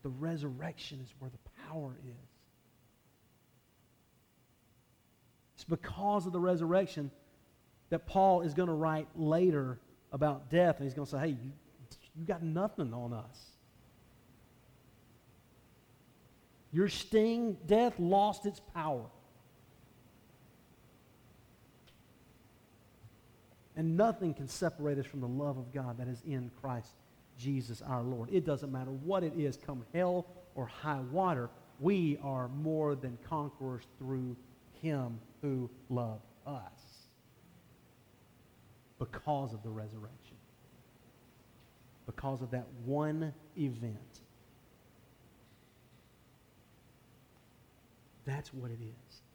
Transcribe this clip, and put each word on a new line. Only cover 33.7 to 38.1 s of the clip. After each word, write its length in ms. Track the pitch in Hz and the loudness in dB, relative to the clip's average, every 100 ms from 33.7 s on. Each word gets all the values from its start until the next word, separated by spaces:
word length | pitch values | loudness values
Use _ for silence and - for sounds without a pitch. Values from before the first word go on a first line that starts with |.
| 123 - - | -6 -10 -10
through 360 | 131 131 127 123 - - - - | -4 -2 -2 -6 -14 -20 -20 -6
him 380 | 156 143 123 113 - - | -2 -2 -2 -6 -12 -6
who 260 | 147 131 123 - - | -2 -2 -2 -8 -4
loved 360 | 123 117 110 - - 135 | -2 -2 -6 -12 -16 -12
us 600 | 135 92 - - - - _ - - - - - - - - - | -10 -12 -18 -20 -20 -20 _ -20 -20 -20 -20 -20 -20 -20 -20 -20